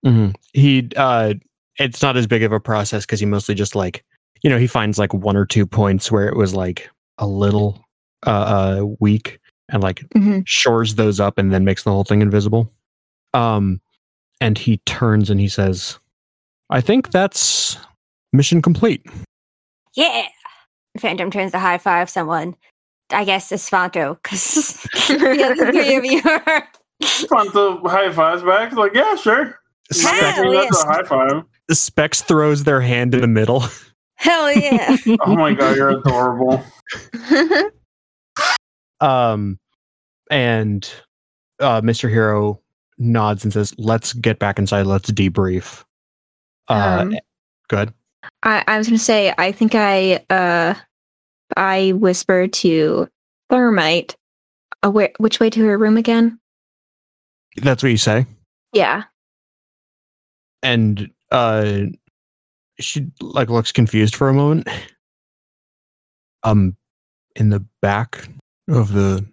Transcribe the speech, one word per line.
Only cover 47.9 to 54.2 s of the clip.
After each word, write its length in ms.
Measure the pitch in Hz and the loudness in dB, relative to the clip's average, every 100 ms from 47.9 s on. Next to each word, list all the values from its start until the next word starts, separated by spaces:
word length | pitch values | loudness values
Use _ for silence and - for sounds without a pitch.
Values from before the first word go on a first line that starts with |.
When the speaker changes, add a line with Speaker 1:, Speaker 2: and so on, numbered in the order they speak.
| - _ _ - _ | -8 _ _ -20 _
Speaker 2:
I, 220 | 220 214 - | -2 -2 0
I 120 | 214 | -2
was 100 | 220 | 0
gonna 100 | 226 | 0
say, 340 | - 220 196 - | 2 2 0 0
I 140 | 185 | -2
think 220 | 202 220 | 0 0
I, 500 | 226 208 196 190 180 _ | 2 2 2 2 0 _
uh, 460 | 190 180 175 165 190 - _ _ _ _ _ _ - | 0 2 0 0 -4 -10 _ _ _ _ _ _ -2
I 360 | 190 190 190 | 0 0 0
whisper 540 | 190 202 180 - 185 185 | 2 0 0 0 0 0
to 600 | - 185 160 156 - - _ _ _ _ | 0 0 2 0 0 -4 _ _ _ _
Thermite, 680 | 254 247 202 156 170 - - | 0 2 2 2 0 -4 -18